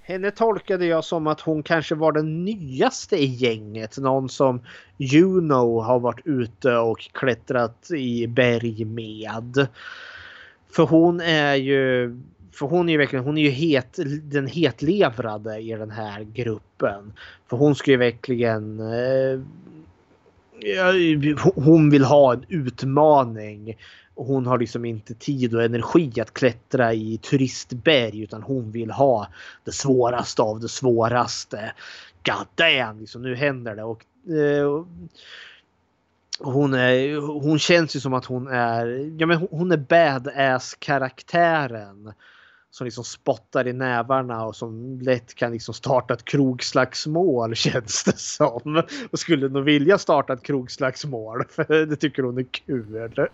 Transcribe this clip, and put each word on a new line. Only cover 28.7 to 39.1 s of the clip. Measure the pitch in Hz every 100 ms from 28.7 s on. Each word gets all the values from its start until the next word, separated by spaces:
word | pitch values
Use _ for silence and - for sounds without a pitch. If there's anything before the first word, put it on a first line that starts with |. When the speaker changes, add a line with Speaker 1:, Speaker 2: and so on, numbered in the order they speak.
Speaker 1:
vill | 113 113
ha | 110 139 117 101 - - -
det | -
svåraste | - 139 131 120 123 120 -
av | 117 110
det | 113
svåraste. | - 127 113 113 120 117 - - 110 110 - - - - _
God | - 101 98
damn, | - 165 147 120 107
liksom, | 110 120
nu | 127
händer | 123 143 131 117 104
det. |
Och, | 110 113 _ _ - 156
eh, | 147 143 143 147 175 175 170 _ - - - - _ _ _ _ _ _ _ -
hon | 147 131 143
är, | 131 127 127 135 151 147 147
hon | 143 156
känns | - 175 160 147
ju |
som | 131
att | 127
hon | - 127 135
är, | 127 120 117 117 123 147